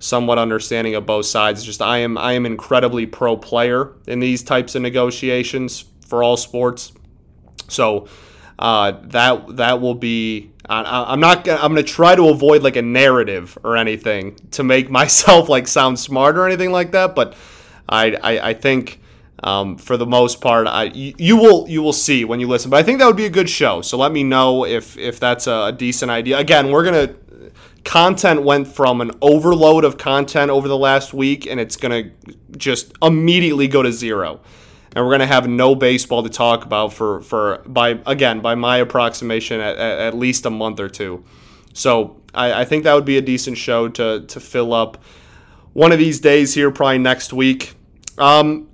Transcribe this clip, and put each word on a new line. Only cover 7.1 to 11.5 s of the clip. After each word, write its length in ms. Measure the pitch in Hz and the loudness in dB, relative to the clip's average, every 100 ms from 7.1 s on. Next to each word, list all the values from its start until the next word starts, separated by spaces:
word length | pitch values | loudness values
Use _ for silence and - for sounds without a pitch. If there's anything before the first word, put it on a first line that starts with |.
| _ _ _ _ - - | _ _ _ _ -20 -10
So, 400 | - 113 101 - - - - - - | -2 -2 -2 -8 -20 -20 -20 -20 -4
uh, 340 | 117 107 101 - | 0 2 0 -4
that, 520 | - 120 123 120 - 127 | -6 0 2 0 -4 -4
that 240 | 120 123 | -2 0
will 140 | 123 | -4
be, 560 | 120 117 113 113 107 104 _ - | -4 -4 -4 -4 -8 -12 _ -8
I, 140 | 110 | -6
I, 300 | 107 123 117 | -4 -6 -4
I'm 80 | 139 | 2
not 240 | 165 175 | 2 2
gonna, 160 | 185 | 0